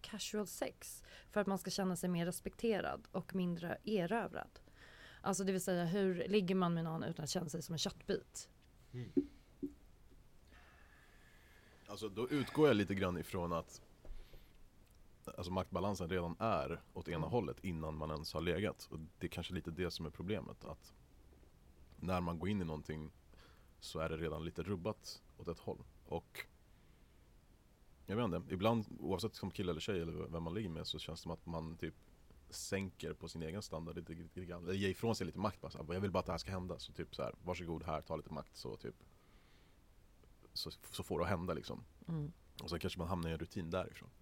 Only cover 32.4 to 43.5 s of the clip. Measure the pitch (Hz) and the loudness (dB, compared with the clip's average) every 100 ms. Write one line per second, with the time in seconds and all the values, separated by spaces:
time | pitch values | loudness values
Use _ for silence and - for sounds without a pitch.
32.4 | - - - 98 95 - 76 78 82 82 | -14 -10 -2 0 -2 -4 -6 -6 -8 -4
33.4 | 80 92 - 80 82 82 82 80 82 - | -4 -4 -4 -6 -4 -6 -8 -10 -10 -8
34.4 | 87 87 87 95 98 92 113 107 87 87 | -8 -6 0 2 2 2 2 2 0 0
35.4 | 101 - - - 76 90 101 92 101 85 | 0 0 -10 -8 -2 0 4 2 2 -2
36.4 | - 95 90 87 - - 82 - 60 - | 0 -4 -2 -6 -8 -8 -8 -2 -4 -2
37.4 | 85 90 85 80 80 78 78 80 - 76 | -2 -2 0 -2 0 -2 0 -4 -4 -8
38.4 | 69 - 64 53 - - - - - - | -8 -10 -8 -6 -8 -10 -20 -20 -20 -20
39.4 | - - - - - - - - - - | -20 -20 -20 -20 -20 -20 -20 -20 -20 -20
40.4 | - - - - - - - 80 85 95 | -12 -6 -6 -8 -12 -8 -2 2 4 2
41.4 | 90 80 - - - - - 165 147 - | 2 -2 -2 -8 -10 -16 -6 -4 -4 -8
42.4 | - - - 85 92 90 85 90 82 82 | -18 -12 -4 -2 -2 -2 0 0 0 -2
43.4 | 82 | -4